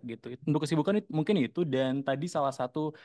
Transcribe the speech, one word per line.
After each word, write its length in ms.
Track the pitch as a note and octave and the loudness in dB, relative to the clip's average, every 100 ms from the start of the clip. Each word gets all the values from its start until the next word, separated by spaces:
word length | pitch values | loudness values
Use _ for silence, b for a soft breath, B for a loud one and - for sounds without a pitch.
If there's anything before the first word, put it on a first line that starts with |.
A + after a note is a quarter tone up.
gitu. 320 | A#2+ - A#2+ B2+ | -8 -10 -12 -8
Untuk 240 | - D3+ D3+ | 0 0 2
kesibukan 320 | D#3+ D3+ G#3 | 2 2 0
it-, 80 | G3+ | 0
mungkin 320 | D#3 D3+ G3+ | -2 2 2
itu, 240 | A#2 - | 2 0
dan 400 | E3+ C3 C3 C3+ | 0 2 2 0
tadi 240 | C#3 C3+ E3+ | -2 -2 -2
salah 240 | D#3 C#3 | 0 -2
satu 400 | C3 B2+ D#3 D#3 D3+ | -2 -4 -2 -4 -6